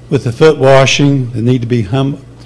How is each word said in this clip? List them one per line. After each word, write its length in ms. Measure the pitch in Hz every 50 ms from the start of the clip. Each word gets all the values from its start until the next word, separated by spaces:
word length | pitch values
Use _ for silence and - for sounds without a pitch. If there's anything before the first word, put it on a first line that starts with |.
| - -
With 160 | 160 123 -
the 80 | 123 110
foot 260 | - 156 156 151 147
washing, 720 | 131 135 135 135 135 123 - - 143 143 139 135 127 117
the 100 | 123 113
need 200 | 113 123 127 123
to 60 | 117
be 160 | 113 123 120 107
hum-, 400 | 92 127 135 135 139 147 - - - - - -